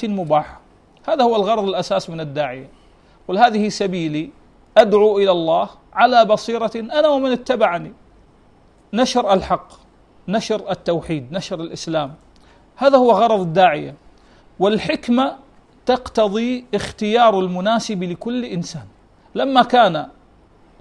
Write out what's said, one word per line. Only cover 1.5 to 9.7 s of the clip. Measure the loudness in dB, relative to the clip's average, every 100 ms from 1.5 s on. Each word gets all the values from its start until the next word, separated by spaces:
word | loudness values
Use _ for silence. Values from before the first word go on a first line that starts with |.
| 0
الأساس | -2 -4 -4 -4 -4
من | -10
الداعية. | -8 -6 -6 -8 -18 _ _ _ _ _ -4
"قل | 4
هذه | 4 4 -2
سبيلي | -2 -4 -2 -4 -4 -8 -14 _ _ _ 4
أدعو | 6 6 4 4
إلى | 2
الله | 2 2 0 -2 -10 _
على | 2 4 6 4
بصيرة | 2 -2 -4 -4 -6
أنا | -4 0 2
ومن | 2 0
اتبعني". | -4 -2 0 0 0 -8 -18 _ _ _ _ _ _ _ _ -6
نشر | -2 0 0 2
الحق، | 0 0 -4 -6